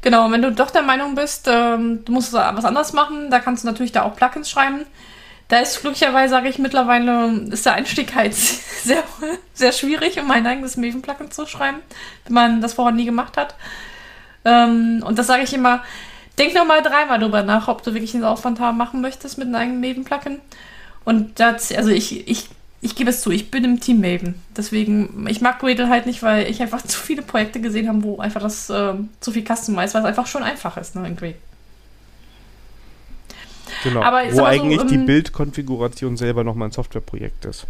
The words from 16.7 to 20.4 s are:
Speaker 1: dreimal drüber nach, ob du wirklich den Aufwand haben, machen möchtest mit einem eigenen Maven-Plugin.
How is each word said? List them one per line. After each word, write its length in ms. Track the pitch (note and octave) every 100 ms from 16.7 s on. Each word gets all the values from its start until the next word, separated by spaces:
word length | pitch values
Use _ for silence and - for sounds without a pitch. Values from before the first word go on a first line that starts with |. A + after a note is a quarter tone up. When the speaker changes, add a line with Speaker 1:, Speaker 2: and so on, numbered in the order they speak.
| D#4
Speaker 1:
dreimal 380 | D4+ C#4 D4 A#3+
drüber 240 | G#3+ G#3
nach, 240 | G3+ G#3+ A3
ob 160 | A#3
du 100 | -
wirklich 180 | A3 A3+
den 100 | A#3+
Aufwand 360 | A3 A3+ B3+ A3+
haben, 180 | A#3+ A#3
machen 240 | A#3+ C4
möchtest 360 | B3+ C4 C#4 C4+
mit 80 | C4
einem 80 | A#3
eigenen 260 | A#3 B3
Maven-Plugin. 580 | B3+ B3+ C4 C#4+ C4+ C#4